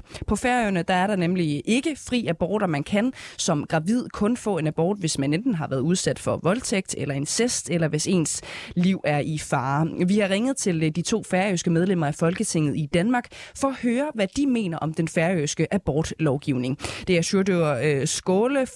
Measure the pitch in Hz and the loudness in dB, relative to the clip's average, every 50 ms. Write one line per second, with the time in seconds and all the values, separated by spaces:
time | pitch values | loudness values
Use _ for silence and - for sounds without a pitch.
0 | - - - - - - 220 202 - 247 247 247 233 208 196 175 170 - 190 180 | -14 -16 -14 -10 -4 -2 -2 0 2 2 2 2 2 2 0 0 0 2 2 2
1 | 185 202 214 185 170 170 185 185 175 156 147 143 - - 214 254 262 330 285 - | 2 2 2 2 2 2 2 2 2 0 0 -2 0 2 2 2 2 0 -4 -4
2 | - - 247 247 220 - 165 - 185 165 196 214 208 170 156 143 147 - - 208 | -6 -4 -2 -2 0 -2 -2 -2 -2 -2 0 0 0 0 0 -2 -2 0 0 2
3 | 214 262 262 - - - - - - - 170 151 - - - 160 156 180 226 254 | 2 0 -2 -4 -10 -16 -10 -4 -2 0 0 0 0 0 -2 0 0 0 0 0
4 | - - - - 208 202 247 233 - 220 202 165 156 151 - - 165 175 208 208 | -2 -4 -4 -2 0 0 0 0 -2 -2 -2 0 0 -2 0 0 0 0 0 0
5 | 180 160 - - - 147 147 175 233 269 220 160 147 - 135 135 123 160 180 185 | -2 -2 -2 0 0 0 0 0 0 0 0 0 -2 -2 -2 0 0 2 0 2
6 | - 160 135 - - 127 117 - - 156 196 254 - - 233 190 185 - - - | 0 0 -2 -2 -2 -2 -2 0 0 0 0 0 -2 -2 -2 -2 -2 -4 -6 -6
7 | 135 143 139 139 139 - - - 226 247 - - - - 165 170 165 151 151 151 | -4 -4 -4 -4 -4 -2 0 0 0 0 0 -2 -4 -2 0 0 0 0 0 0
8 | - - 196 180 156 143 - - - - - - - - - 175 175 185 190 - | 0 2 2 2 2 0 -2 -6 -8 -10 -12 -14 -14 -6 -2 2 2 2 2 2
9 | - 147 147 143 - - 156 156 - - - 143 120 131 139 147 160 - - - | 0 0 0 0 0 -2 -4 -4 -2 -2 -2 0 0 0 0 2 0 0 0 0
10 | 180 180 202 214 208 185 190 202 233 262 269 - - 208 175 160 160 156 156 175 | 2 2 4 2 2 2 2 0 0 0 -2 0 0 0 0 2 0 0 0 0
11 | 165 - - 214 - - - 180 185 214 190 170 - 180 165 165 180 196 196 175 | 0 0 0 0 0 0 0 0 2 2 0 0 0 2 2 4 4 2 2 2
12 | 156 143 151 - 170 165 180 185 220 - - 170 151 147 117 - 156 143 - 170 | 0 0 0 0 0 0 0 0 -2 -2 0 2 2 2 0 0 -2 0 0 2
13 | 175 226 254 247 240 - - - - - - - - 269 262 - - 247 233 247 | 2 2 2 0 -2 -4 -12 -18 -18 -18 -6 -2 -2 -2 -2 -2 -2 0 0 0
14 | 285 302 294 220 196 - - 269 294 277 247 233 220 180 165 156 - 156 156 - | 0 -2 -2 -2 -2 -2 0 0 0 2 2 0 0 -2 -2 -2 -4 -2 -2 -2
15 | 165 160 - 180 160 170 196 170 143 151 - - 160 - - 202 - - 135 147 | -2 0 0 0 2 2 2 0 0 -2 0 -2 0 0 0 0 0 0 0 0
16 | 165 - - - 160 151 127 147 - - 135 123 123 127 135 - - - - - | 0 -2 -2 -2 0 0 0 0 0 -2 0 0 0 -2 -2 -4 -6 -8 -10 -8
17 | - - 185 170 165 - - 196 190 196 190 170 165 151 143 117 127 156 147 135 | 0 2 2 2 2 2 2 2 2 4 2 2 2 2 2 2 2 2 2 2
18 | 123 156 - - - - 185 190 220 254 285 277 262 233 - | 0 -2 -2 -4 -2 0 2 2 2 2 2 0 0 -2 -2